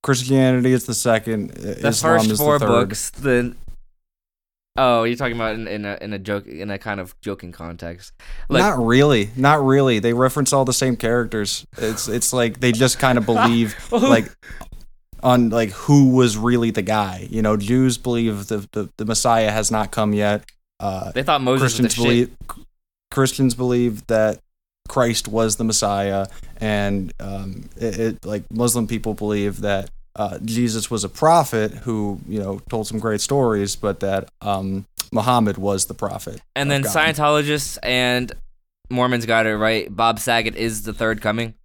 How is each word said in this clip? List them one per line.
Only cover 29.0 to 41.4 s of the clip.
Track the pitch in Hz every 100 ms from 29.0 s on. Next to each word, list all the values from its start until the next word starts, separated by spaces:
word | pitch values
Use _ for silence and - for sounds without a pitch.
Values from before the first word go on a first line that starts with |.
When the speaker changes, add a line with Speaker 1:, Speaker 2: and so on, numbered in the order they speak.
| -
Speaker 1:
believe | 104 104 104 101 95
that, | 101 98 95 - -
uh, | - 104 -
Jesus | 113 113 120 110 104
was | 113
a | 98
prophet | - 156 170 139 113 107
who, | - 120 110 104 98 -
you | 107
know, | 98 95 -
told | 117 107
some | 110
great | 110 104
stories, | - 139 123 104 101 -
but | 104 98
that, | 98 98 - _
um, | 104 95 95 98 104 - -
Muhammad | 113 113 120 107 95
was | 101 95 -
the |
prophet | - 101 - - 107 _ 135
Speaker 2:
And | 139
Speaker 1:
of |
Speaker 2:
then | 139
Speaker 1:
God. | 135 156 156 151
Speaker 2:
Scientologists | 147 151 147 151 143 -
and | - 127 123 123 123 - - _ _ _ -
Mormons | 123 123 123 113
got | 113 110
it | 107
right. | 110 110 -
Bob | 98 113 110
Saget | - 117 113 98
is | 113 107
the | 107
third | 107 113 107
coming. | 110 110